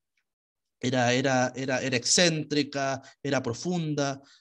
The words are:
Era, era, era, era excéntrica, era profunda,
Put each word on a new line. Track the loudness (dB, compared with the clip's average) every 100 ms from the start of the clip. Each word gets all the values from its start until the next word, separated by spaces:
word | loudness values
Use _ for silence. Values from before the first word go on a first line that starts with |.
| _ _ _ _ _ _ _ _
Era, | -2 2 2
era, | 2 2 2 0 -2
era, | -4 -2
era | 0 -2
excéntrica, | 2 4 4 2 -2 -2 -2 -2 -4 -4 -10 -10
era | -2 -2
profunda, | -2 -4 -4 -2 -2 -2 -2 -4 -12 -20